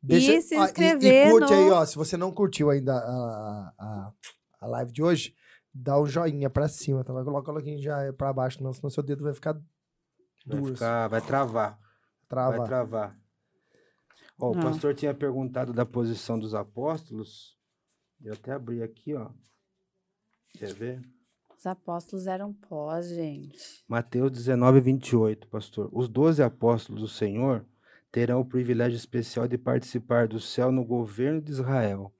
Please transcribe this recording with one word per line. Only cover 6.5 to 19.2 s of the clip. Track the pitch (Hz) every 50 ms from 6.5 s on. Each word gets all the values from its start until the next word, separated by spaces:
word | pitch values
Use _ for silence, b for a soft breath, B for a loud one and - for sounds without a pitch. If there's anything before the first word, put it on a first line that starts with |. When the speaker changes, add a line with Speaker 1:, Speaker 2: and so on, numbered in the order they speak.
| 135 143 147 143
Speaker 1:
cima, | - - - - 139 131 127
tá? | - 127
Coloca, | 131 127 139 143 139 131
coloca | 156 147 156
aqui | 135 147 151 143 139
já | 147 147 143 139 139 135
pra | 131 139 135 135
baixo, | 131 127 131 131 - 131
não, | 131 127
senão | - - 143
seu | 131 - 143
dedo | 135 143 139 147
vai | 147 139
ficar | 143 - 156 151
Speaker 3:
Vai | 156 151 _ _ _ _ _ _ _ _ _ _ _ _ _ _ _ _ 123 139 143
Speaker 1:
duro, | 139 135 131
Speaker 3:
ficar, | 120 120 117 117 117 113
Speaker 1:
assim. | 110
Speaker 3:
vai | 107 113
travar. | 110 - 139 135 139 120 113 117 107 104 110 _ _ _ _ _ _ _ _ _ _
Speaker 1:
Trava. | _ - 127 127 131 117
Speaker 3:
Vai | 113 120
travar. | 107 127 127 123 107 113 110 104 101 - _ _ _ _ _ _ _ _ _ _ _ _ _ _ _ _ _ _ _ _ _ _ - _ _
Ó, | - 156 170
o |
Speaker 2:
Não. | 175 165
Speaker 3:
pastor | 160 156 156 - 143 143
tinha | 143 151 147 139
perguntado | 143 147 139 127 131 135 127 127 127 127 123 120
da | 113 123
posição | 117 - 123 120 113 113 104 - - 117 113
dos | 107 107 107
apóstolos. | 104 101 104 _ 120 127 151 160 160 160 - 107 110 107 - - - - - _ _ _ _ _ _ _ _ _ _ _ _ _ _ -
Eu | 107 107
até | 104 _ 131 131
abri | 139 123 117 120 117 113
aqui, | 113 113 _ _ 151 151
ó. | 135